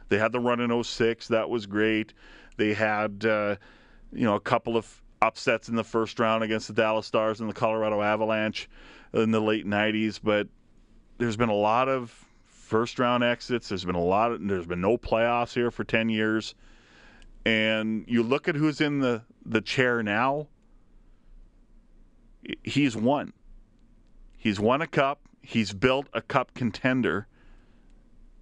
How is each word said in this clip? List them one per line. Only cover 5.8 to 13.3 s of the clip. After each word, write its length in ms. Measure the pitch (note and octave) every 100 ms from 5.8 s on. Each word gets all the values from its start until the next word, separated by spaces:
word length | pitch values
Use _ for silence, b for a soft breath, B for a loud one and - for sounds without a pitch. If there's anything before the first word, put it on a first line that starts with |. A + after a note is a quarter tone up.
first 340 | G#2 A#2 A2 -
round 240 | A2+ A2+
against 240 | A2 A2 -
the 60 |
Dallas 340 | A2 A2 A2 -
Stars 320 | A#2 A2 A2
and 100 | A2
the 40 |
Colorado 480 | - A#2 A2 A2 G#2
Avalanche 680 | G#2 G#2+ A2 A2 G#2+ - - B B B B
in 180 | A2+ A2
the 80 | A2
late 260 | G#2+ A2
nineties. 540 | G2 G#2 G#2+ G#2+ A2 F#2+
But 300 | G#2+ G#2 G2+ - _ - _ - _ -
there's 200 | A#2+ A2
been 100 | A#2
a 60 |
lot 340 | G#2 G#2 A#2 C3
of 380 | C3+ A#2+ - - _
first 540 | _ - - A2 A#2 -
round 240 | B2 B2
exits. 460 | A#2+